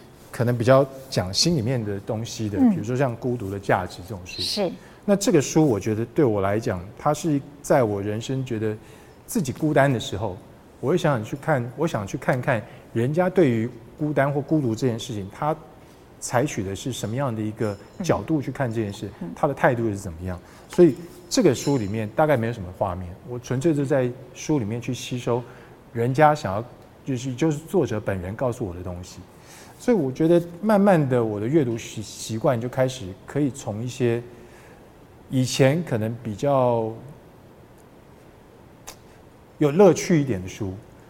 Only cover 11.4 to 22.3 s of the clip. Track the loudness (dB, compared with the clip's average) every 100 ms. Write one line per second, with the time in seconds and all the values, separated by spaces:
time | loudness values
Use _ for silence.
11.4 | 0 0 -2 -4 -4 -2 -6 -4 -2 -2
12.4 | 0 -2 -4 -16 -6 -2 0 2 2 4
13.4 | 4 4 -2 -6 -18 -6 -2 0 2 0
14.4 | 0 0 2 0 0 -2 -6 -8 -10 -4
15.4 | -4 -4 -8 -20 -20 -20 -20 -14 -2 0
16.4 | 0 -2 -6 -6 -8 -6 -6 -4 -4 -4
17.4 | -6 -2 -4 -4 -10 -4 -2 0 0 -2
18.4 | -2 -4 -4 -2 -4 -6 -12 -10 -12 -2
19.4 | -2 2 2 2 0 -2 -6 -8 -8 -8
20.4 | -12 -20 -2 6 6 4 -6 -18 -4 2
21.4 | 4 2 0 0 0 -4 -2 0 2